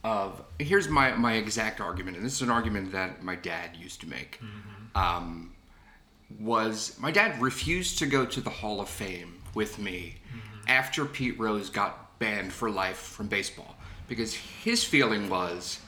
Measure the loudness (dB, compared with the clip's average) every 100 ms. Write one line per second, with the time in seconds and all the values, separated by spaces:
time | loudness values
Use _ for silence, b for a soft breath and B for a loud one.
0 | 2 2 0 -6 -12 -6 4 4 6 6
1 | 6 6 4 4 2 0 0 -2 -4 -4
2 | -6 -4 -4 0 4 4 4 0 0 -2
3 | -2 -4 -6 -6 -4 -6 -6 -12 -14 -12
4 | -10 -10 -10 -12 -12 -12 -14 -14 -4 2
5 | 2 2 -4 -8 -12 -16 -20 b b b
6 | -20 -20 -18 -8 0 2 2 0 -6 -4
7 | 2 4 4 4 0 2 0 0 0 0
8 | 4 4 4 0 -4 -4 -4 -2 -4 -6
9 | -6 -6 -10 -14 -6 -2 -2 -2 -4 -4
10 | -8 -12 -12 -12 -12 -4 4 4 4 -2
11 | -2 0 -2 2 2 2 0 0 0 0
12 | -18 -2 0 0 -4 -2 0 2 0 -2
13 | -12 -8 0 0 0 -8 -16 -16 B B
14 | -8 -2 -2 -4 -10 -4 0 2 6 6
15 | 6 4 2 0 0 -4 -6 -8